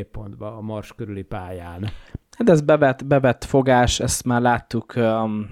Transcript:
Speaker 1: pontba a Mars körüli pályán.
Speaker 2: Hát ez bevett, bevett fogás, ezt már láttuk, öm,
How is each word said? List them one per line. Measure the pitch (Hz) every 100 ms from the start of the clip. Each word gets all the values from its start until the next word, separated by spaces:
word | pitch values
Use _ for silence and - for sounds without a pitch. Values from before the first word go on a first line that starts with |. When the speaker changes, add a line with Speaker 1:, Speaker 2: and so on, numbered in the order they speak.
Speaker 1:
pontba | 98 117 101 113 107 113
a |
Mars | 107 107 101
körüli | - 107 98
pályán. | 92 101 90 92 85 87 104 - - - _ -
Speaker 2:
Hát | 233
ez | 160
bevett, | 147 151 139 127 139
bevett | 143 131 117
fogás, | - 139 131 123 123 -
ezt | 123 -
már | 127 120
láttuk, | 123 117 - 117 -
öm, | 123 113 113 110 107 101